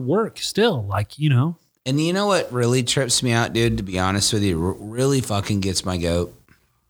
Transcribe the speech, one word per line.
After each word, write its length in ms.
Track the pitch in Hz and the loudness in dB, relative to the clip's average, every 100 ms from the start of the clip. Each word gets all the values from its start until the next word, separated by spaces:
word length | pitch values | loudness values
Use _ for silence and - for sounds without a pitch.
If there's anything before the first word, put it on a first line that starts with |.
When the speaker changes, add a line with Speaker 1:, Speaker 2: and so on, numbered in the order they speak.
Speaker 1:
work 340 | 127 185 220 - | 0 0 0 -4
still, 460 | - - 233 143 | -6 0 2 2
like, 340 | 101 101 104 - | -2 -2 -4 0
you 120 | 151 | 2
know. 260 | 123 156 170 _ _ 127 | 4 2 -2 _ _ -4
Speaker 2:
And 120 | 139 | 0
you 120 | 160 | 0
know 140 | 190 208 | 0 2
what 260 | 180 - | 2 0
really 300 | 123 120 127 | 0 2 2
trips 400 | 120 - 123 - | 2 0 0 0
me 100 | 127 | 2
out, 220 | 117 117 | 2 0
dude, 240 | 117 117 113 | 2 0 0
to 40 | |
be 160 | 98 92 | -4 -2
honest 360 | 92 101 - | 0 0 0
with 80 | 107 | 0
you, 200 | 101 82 | 0 0
r-, 100 | 90 - | -2 -4
really 440 | 104 117 135 139 | -8 -2 0 0
fucking 380 | - 101 - 104 | 0 -2 -2 -2
gets 260 | 95 90 98 | -2 -2 -2
my 100 | 90 | -2
goat? 380 | 85 85 87 - _ _ _ _ _ | 0 0 -2 -8 _ _ _ _ _